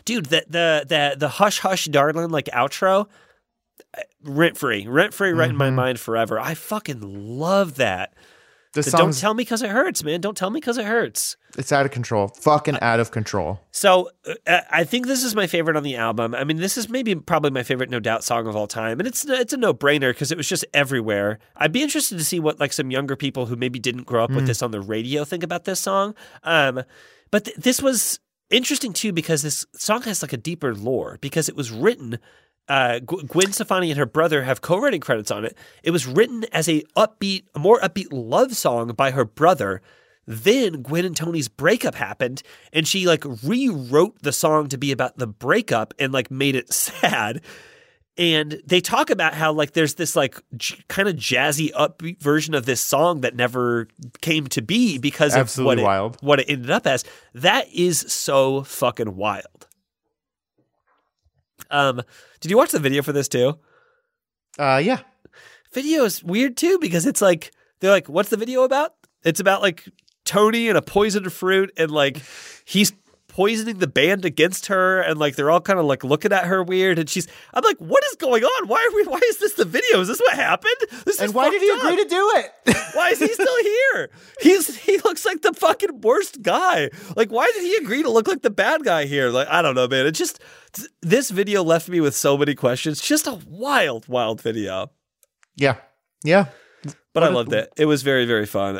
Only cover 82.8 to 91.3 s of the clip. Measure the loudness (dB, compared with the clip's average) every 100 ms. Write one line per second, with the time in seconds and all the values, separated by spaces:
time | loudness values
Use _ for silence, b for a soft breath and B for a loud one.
82.8 | 0 0 0 2 0 2 0 2 2 2
83.8 | 2 0 -4 B B B 6 6 2 -2
84.8 | 0 2 2 0 -2 0 0 2 0 2
85.8 | -2 0 2 2 0 -4 0 2 2 2
86.8 | 0 B B 0 0 2 0 0 0 -2
87.8 | 0 -2 2 2 2 0 0 0 0 0
88.8 | 2 0 0 0 2 0 2 2 2 2
89.8 | 2 2 0 0 -4 -6 B B B -16
90.8 | -16 _ 2 2 2